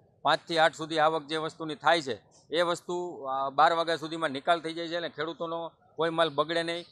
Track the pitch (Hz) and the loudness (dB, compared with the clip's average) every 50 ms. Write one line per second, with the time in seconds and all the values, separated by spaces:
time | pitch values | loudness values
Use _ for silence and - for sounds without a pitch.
0 | _ _ _ _ - 143 156 160 - - 170 160 160 160 139 143 160 151 160 156 | _ _ _ _ 0 2 2 2 0 0 4 4 4 4 4 0 -6 -2 2 2
1 | 151 160 160 160 143 139 160 156 156 160 - - 165 156 147 - 143 156 170 170 | 4 4 2 0 -2 -4 -4 -4 -4 -6 -6 -8 -8 -8 -8 0 2 4 4 4
2 | 139 131 110 98 - _ _ _ _ - 147 170 175 170 175 170 - - 175 175 | 2 -2 -6 -8 -10 _ _ _ _ -4 0 0 2 2 0 -2 -4 -6 -4 -4
3 | 180 175 147 107 135 135 131 135 139 139 135 143 156 170 170 165 165 165 165 151 | -4 -6 -8 -10 -8 -6 -4 -4 -4 0 4 4 6 6 6 4 2 0 -2 -2
4 | 151 160 165 165 160 147 131 139 - 175 170 165 147 160 165 165 170 160 165 175 | -4 -6 -4 -4 -2 -4 -4 -2 0 0 0 0 0 -4 -6 -6 -6 -6 -4 -6
5 | 170 143 - 143 151 165 160 - 170 165 165 170 165 160 - _ _ _ _ - | -6 -6 -6 -6 -6 -6 -6 -8 -8 -6 -6 -6 -8 -10 -14 _ _ _ _ -2
6 | 160 165 165 165 165 160 143 143 151 156 170 165 165 165 170 175 170 - | -2 0 2 2 2 2 2 0 0 0 0 -2 -2 -2 -4 -6 -8 -14